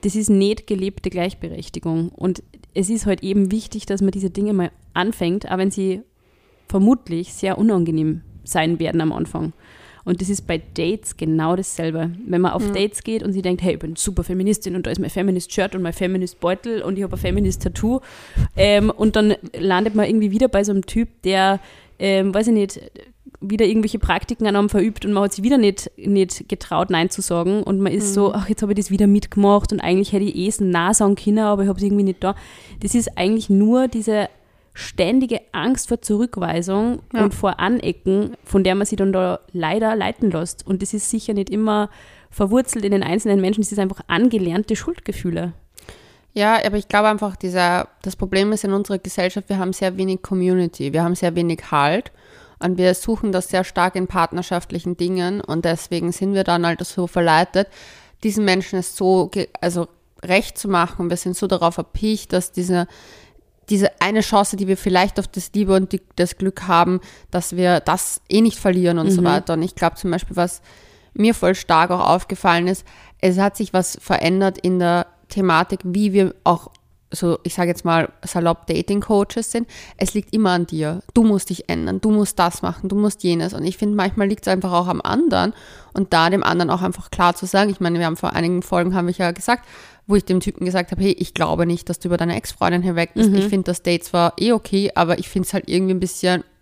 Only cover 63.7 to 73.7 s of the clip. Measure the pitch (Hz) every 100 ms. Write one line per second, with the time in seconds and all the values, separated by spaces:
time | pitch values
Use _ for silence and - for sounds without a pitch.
63.7 | 208 196 - 185 220 202 208 202 190 190
64.7 | 190 208 180 196 - 196 - - 202 196
65.7 | 190 190 190 _ - 180 - 190 - 180
66.7 | 170 175 185 - - - 180 170 175 180
67.7 | 175 - 175 - - _ 208 226 - 202
68.7 | 180 175 170 160 185 175 147 - 160 180
69.7 | - 170 - 190 175 - - 175 - _
70.7 | - - _ _ - 214 226 175 190 -
71.7 | 165 175 180 - 175 - 190 196 170 180
72.7 | 190 - - - - 185 180 196 - 214